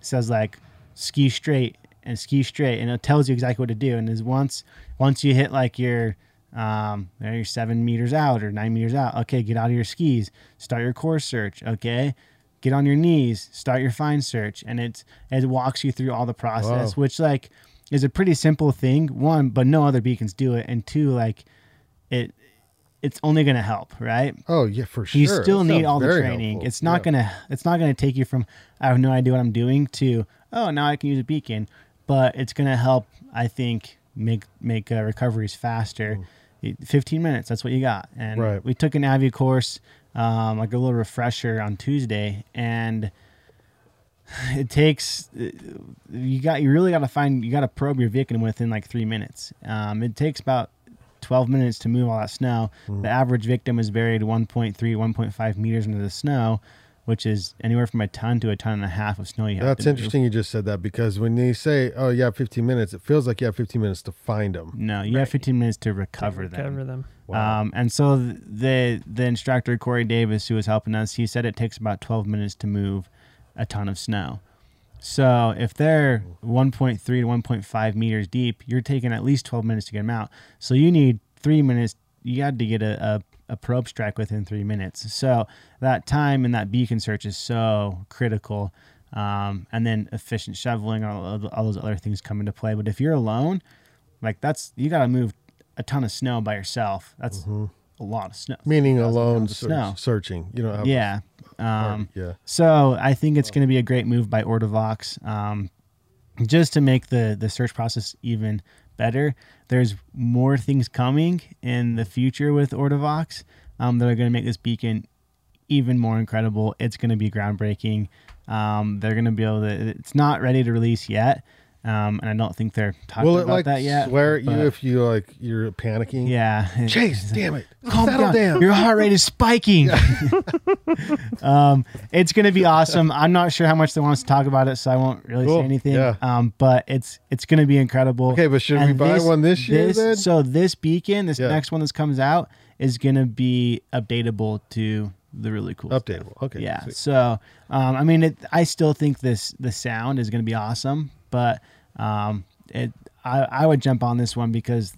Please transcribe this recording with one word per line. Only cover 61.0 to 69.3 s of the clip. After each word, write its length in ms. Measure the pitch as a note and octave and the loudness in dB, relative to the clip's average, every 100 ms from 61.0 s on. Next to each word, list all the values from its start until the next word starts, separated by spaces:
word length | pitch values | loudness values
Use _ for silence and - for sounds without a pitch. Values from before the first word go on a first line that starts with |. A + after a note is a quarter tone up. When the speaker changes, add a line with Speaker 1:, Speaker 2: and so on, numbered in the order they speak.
| A2+ G2 | -2 0
Speaker 2:
when 140 | A2+ A#2 | 0 2
they 180 | B2 | 0
say, 380 | A#2 D#3 C#3+ B2+ - | 0 0 0 0 -2
"Oh, 140 | C3 | 0
you 140 | B2 | 2
have 120 | B2 - | 0 0
fifteen 300 | B2 - A#2 | -4 -2 0
minutes," 280 | B2 G#2 | 0 -2
it 80 | F#2 | -6
feels 240 | - D3 B2+ | 0 2 2
like 140 | A2 | -2
you 60 | A#2+ | -2
have 100 | G#2 | -2
fifteen 260 | A2+ A#2 | -4 -2
minutes 200 | G#2+ F#2 | -2 -4
to 80 | - | -10
find 460 | - - G#2+ G2+ F2 | -10 -4 -2 -2 -4
'em. 160 | D#2+ - | -10 -8
Speaker 1:
No, 260 | G#2+ G2+ | -4 -4
you 160 | G#2 B2+ | -2 0
have 100 | C3+ | 0
Speaker 3:
Right. 40 | |
Speaker 1:
fifteen 280 | C3+ C3+ B2+ | -2 0 0
minutes 180 | A#2 G#2+ | 0 0
to 120 | A2+ | -4
Speaker 3:
To 20 | |
Speaker 1:
recover 540 | G2 F#2+ - G#2 F#2 F#2 | -4 -6 -6 -6 -6 -8
them. 100 | F2+ | -8
Speaker 3:
recover 240 | C#3 C#3 | -8 -8
them. 220 | C3 C3 C3+ - - | -10 -10 -12 -18 -8
Speaker 2:
Wow. 340 | G#2 G#2+ A2 | -2 0 0
Speaker 1:
Um, 100 | G#2+ | -2
and 160 | - A#2+ | -2 0
so 280 | - C#3+ C3+ | 2 4 4
th-, 200 | B2 - - | 0 -6 -12
the, 560 | G#2+ C3 C3 B2 A#2 - | -4 0 2 0 -2 -6
the 160 | G#2+ | -4
instructor, 540 | B2 | -2